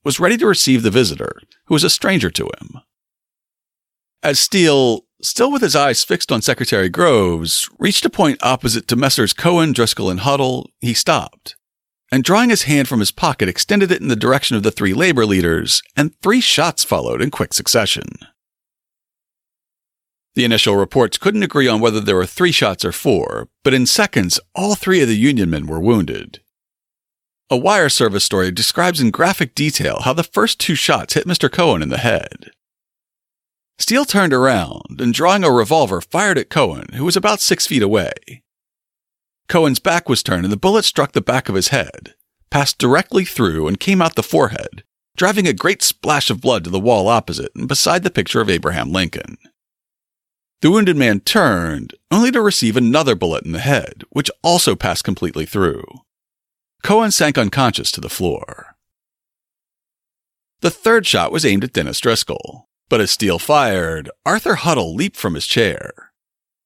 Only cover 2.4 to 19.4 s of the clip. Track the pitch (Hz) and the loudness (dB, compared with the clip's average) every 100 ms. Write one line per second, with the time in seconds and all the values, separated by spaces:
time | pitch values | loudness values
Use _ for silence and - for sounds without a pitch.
2.4 | - - - - _ _ _ _ _ _ | -6 -10 -16 -20 _ _ _ _ _ _
3.4 | _ _ _ _ _ _ _ _ 156 139 | _ _ _ _ _ _ _ _ -2 0
4.4 | - 196 165 139 127 110 - _ - - | 0 4 4 6 4 2 -4 _ -8 0
5.4 | 247 285 208 143 143 120 - 175 - 117 | 0 2 0 2 2 0 -2 -2 -2 -2
6.4 | - 120 120 107 92 85 175 120 92 82 | -2 -2 0 0 0 2 2 4 2 0
7.4 | 82 - - - - 202 - - 160 131 | -2 -4 -4 -4 -2 0 -2 0 0 2
8.4 | 120 127 127 113 - 120 - - 104 - | -2 0 -2 -4 -2 0 0 2 0 0
9.4 | 170 175 160 123 113 - 95 90 117 143 | 2 2 2 2 0 0 -2 -2 0 0
10.4 | 131 123 - _ 120 113 - 147 - _ | 0 -2 -8 _ -4 -2 0 -2 -2 _
11.4 | - - _ _ _ _ _ 131 131 196 | -20 -20 _ _ _ _ _ -2 2 2
12.4 | 240 220 131 147 131 120 101 - 170 143 | 4 2 0 0 0 0 -2 -2 -4 -2
13.4 | 98 - - 202 190 180 - 113 117 135 | -4 -2 0 2 2 0 0 0 2 2
14.4 | - 113 104 - 101 101 185 135 107 95 | 2 0 0 0 0 2 2 2 2 2
15.4 | 85 82 78 - - - 151 - 180 247 | 2 0 0 -4 -2 -2 -2 -2 0 2
16.4 | 226 - 165 - - 92 60 60 131 - | 2 0 0 -2 -2 -2 -2 -2 -4 -4
17.4 | - - - 117 101 - - - - _ | -4 -4 0 0 0 -2 -6 -16 -20 _
18.4 | _ _ _ _ _ _ _ _ _ _ | _ _ _ _ _ _ _ _ _ _